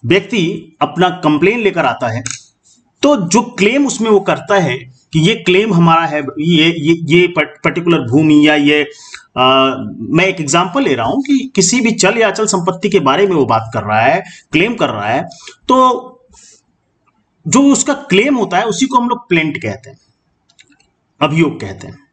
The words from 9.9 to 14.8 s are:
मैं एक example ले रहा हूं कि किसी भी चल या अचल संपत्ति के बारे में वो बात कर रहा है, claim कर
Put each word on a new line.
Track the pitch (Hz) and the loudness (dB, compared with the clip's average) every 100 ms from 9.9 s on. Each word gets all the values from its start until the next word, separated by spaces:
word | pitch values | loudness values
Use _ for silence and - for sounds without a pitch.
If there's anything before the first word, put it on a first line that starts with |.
| - | -10
मैं | 113 151 190 | -2 0 0
एक | 180 | -2
example | 143 170 180 269 | -2 0 0 -2
ले | 247 139 | -2 0
रहा | 113 | -2
हूं | - | -4
कि | 269 269 269 - | 0 -2 0 -2
किसी | 180 240 | 0 0
भी | 233 | 0
चल | - 277 233 | 0 0 2
या | 220 | 0
अचल | 196 214 | 0 -2
संपत्ति | 190 175 170 208 | -2 -2 -4 0
के | 190 | 0
बारे | 135 143 202 | 2 2 2
में | 175 | 2
वो | 123 | 0
बात | 113 110 | 0 -2
कर | 113 | -8
रहा | 101 107 | -2 0
है, | 120 175 - - _ | 2 0 -4 -20 _
claim | 156 202 | -2 0
कर | 240 | -2